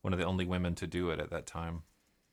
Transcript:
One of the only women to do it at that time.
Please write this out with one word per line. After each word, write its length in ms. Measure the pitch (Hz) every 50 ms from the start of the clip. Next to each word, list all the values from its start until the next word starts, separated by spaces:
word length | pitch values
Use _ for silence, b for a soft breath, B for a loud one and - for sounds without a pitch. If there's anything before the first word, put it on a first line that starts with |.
One 100 | - 98
of 80 | 92 90
the 60 | 85
only 200 | 90 92 92 90
women 300 | 87 90 90 90 87 85
to 120 | - 95
do 220 | 82 82 90 90 85
it 100 | 78 76
at 80 | 76 73
that 160 | 82 80 -
time. 360 | - - 82 82 82 85 85 82 - _ _ _ _ _ _ _ _